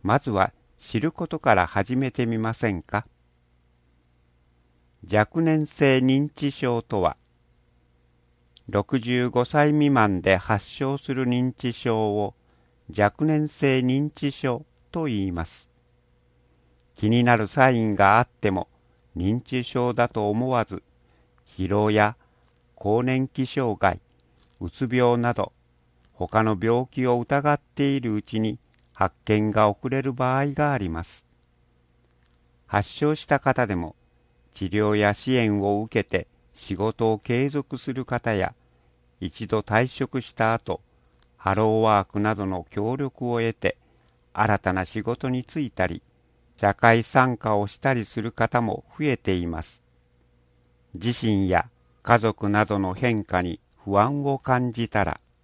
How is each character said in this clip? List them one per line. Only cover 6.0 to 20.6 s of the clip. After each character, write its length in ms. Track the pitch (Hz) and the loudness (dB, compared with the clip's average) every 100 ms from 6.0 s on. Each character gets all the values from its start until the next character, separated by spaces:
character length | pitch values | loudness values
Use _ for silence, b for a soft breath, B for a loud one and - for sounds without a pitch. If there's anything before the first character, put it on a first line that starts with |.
| 127 135 147 | 4 2 0
知 220 | - 143 | -4 -6
症 300 | - 127 117 | -4 -2 -2
と 200 | - 107 | -2 0
は、 140 | 85 - _ _ _ _ _ _ _ _ _ _ _ _ _ _ - | 0 -2 _ _ _ _ _ _ _ _ _ _ _ _ _ _ -6
六 320 | 101 - 135 | -4 -2 -2
十 300 | 113 123 123 | -2 -2 0
五 160 | 123 123 | -2 0
歳 240 | 151 147 | 2 2
未 200 | 151 143 | 4 4
満 320 | 131 107 92 | 4 2 2
で 140 | 98 92 | 2 2
発 300 | - 104 - | 2 -2 -4
症 320 | - 135 139 | -6 -4 -4
す 180 | - 131 | -6 -4
る 100 | 127 | -2
認 280 | 123 127 | 0 -2
知 180 | 117 123 | -4 -6
症 400 | 117 123 110 107 | -4 -2 0 0
を 240 | 104 101 - _ _ _ _ - - | 0 -4 -6 _ _ _ _ -10 0
若 280 | 104 - | 0 2
年 240 | 156 151 151 | 0 0 -2
性 320 | - 139 131 | 0 2 2
認 320 | 127 135 147 | 2 2 -2
知 200 | - 147 | -4 -6
症 340 | - 135 120 156 _ _ | -4 -4 -4 -8 _ _
と 140 | 170 156 | -6 -2
言 220 | 107 95 | -2 -2
い 40 | |
ま 140 | 87 82 | -4 -8
す。 260 | - - _ _ _ _ _ _ _ _ _ _ _ _ - | -10 -20 _ _ _ _ _ _ _ _ _ _ _ _ -4
気 120 | 107 | 2
に 140 | 120 | 4
な 140 | 123 120 | 4 4
る 100 | 104 | 2
サ 240 | - 131 | 4 4
イ 100 | 120 | 4
ン 140 | 110 98 | 2 4
が 240 | 98 110 | 6 6
あ 20 | |
っ 40 | 120 | 4
て 240 | _ 107 | _ -2
も、 160 | 95 - _ _ _ _ 92 | -2 -6 _ _ _ _ -6
認 240 | 92 120 | -2 -2
知 240 | - 127 | -2 -6
症 300 | 120 127 123 | -4 -2 0
だ 160 | 120 120 | 2 0
と 200 | 113 104 | 0 -2
思 200 | 107 127 | 0 0
わ 160 | 123 | 0